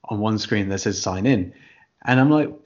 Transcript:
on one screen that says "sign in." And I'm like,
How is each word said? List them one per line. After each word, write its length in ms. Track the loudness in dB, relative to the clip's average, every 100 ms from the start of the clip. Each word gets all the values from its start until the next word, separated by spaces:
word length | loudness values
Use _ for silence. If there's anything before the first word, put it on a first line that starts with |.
on 140 | -8 -4
one 200 | -2 -2
screen 300 | -2 -2 -2
that 100 | -4
says 200 | -4 -4
"sign 240 | -4 -2 0
in." 260 | 0 -2 -12 -20 _ _ _ 0
And 120 | 4
I'm 120 | 4
like, 200 | 4 0 -4